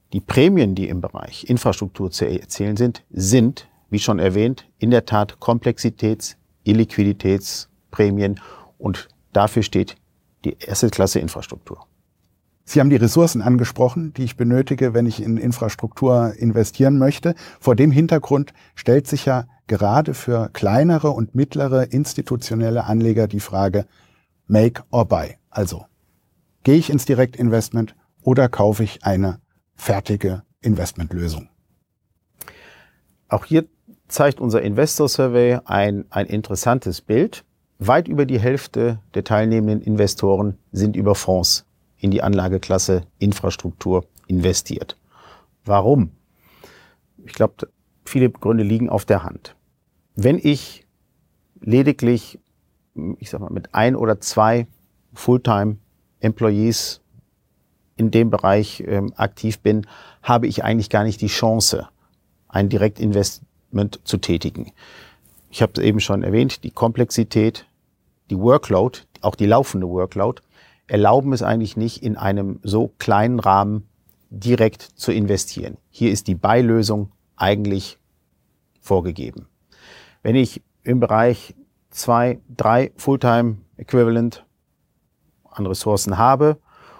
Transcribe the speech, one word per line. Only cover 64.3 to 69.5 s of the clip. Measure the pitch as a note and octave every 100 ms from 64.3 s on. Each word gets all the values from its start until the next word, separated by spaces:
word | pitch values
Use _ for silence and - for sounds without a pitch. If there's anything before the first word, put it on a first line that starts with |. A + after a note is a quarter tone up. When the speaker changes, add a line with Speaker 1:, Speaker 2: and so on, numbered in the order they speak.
| E2+ - - - - - - - _ _ _ _
Speaker 1:
Ich | -
hab's | A2 -
eben | G#2+ G#2+
schon | - G2
erwähnt, | F#2 G#2+ C3 -
die | -
Komplexität, | - A#2 A#2+ A#2+ - G#2+ A2+ A2 - - _ _ _ _ _ -
die | F#2+
Workload, | A2+ D3 - F#2 A#2+ - - -
auch | G2 -
die |
laufende | G#2